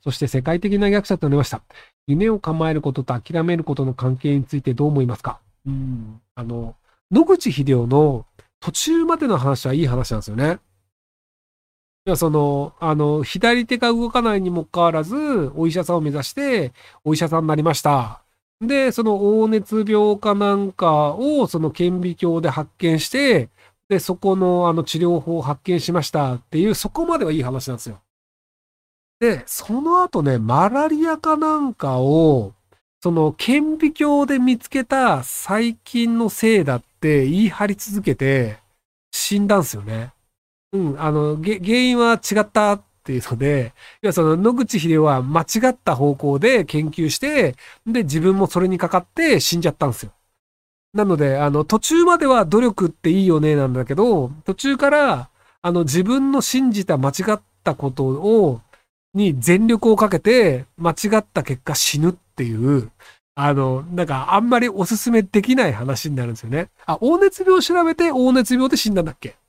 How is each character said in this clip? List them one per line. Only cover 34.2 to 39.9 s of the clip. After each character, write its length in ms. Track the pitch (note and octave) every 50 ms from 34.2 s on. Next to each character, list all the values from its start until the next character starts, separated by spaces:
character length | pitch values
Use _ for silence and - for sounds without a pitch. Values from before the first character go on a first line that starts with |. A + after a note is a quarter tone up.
| C#4+
で 120 | C4 C#4+ C4+
見 200 | B3 B3+ B3+ A#3
つ 120 | - -
け 140 | - C4+ C4
た 380 | _ C4+ C4+ C4 A#3 F3 C3 B2+
細 520 | - - - - - F#3+ G#3+ A#3 A#3 A3+ - _
菌 340 | - - A#3+ A#3 A#3 A#3 A#3
の 120 | A#3 A3
せ 300 | - - - A3 A3+ G3+ E3+
い 20 |
だ 120 | C#3 C3
っ 60 | A#2+ - _ _ _
て 260 | - D#3 D3+ C#3+ C3+
言 180 | C3 D3+ F#3 A3
い 40 | G#3
張 160 | - - G#3
り 80 | G3+ G3+
続 260 | G3 - - G3+ G#3
け 140 | G3 - C3+
て、 440 | - C#3 C3+ C3+ C3+ B2 A2 G#2 - _ _ _ _ _ _ _ _ _ _ -
死 260 | - - - G3+ G3+
ん 80 | G3+
だ 120 | G3+ G#3 G3
ん 60 | E3
す 120 | - -
よ 60 | G#2+ G2+
ね。 300 | G#2